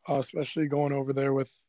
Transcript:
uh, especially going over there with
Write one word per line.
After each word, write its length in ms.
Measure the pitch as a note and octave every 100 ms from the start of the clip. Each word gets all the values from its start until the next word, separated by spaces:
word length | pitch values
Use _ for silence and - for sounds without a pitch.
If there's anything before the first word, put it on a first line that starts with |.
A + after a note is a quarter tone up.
| -
uh, 60 | C#3+
especially 500 | C3 E3 C#3+ - D3+
going 260 | C#3+ C#3+
over 200 | C#3 C3+
there 200 | C3+ C#3
with 280 | C3+ C3+ -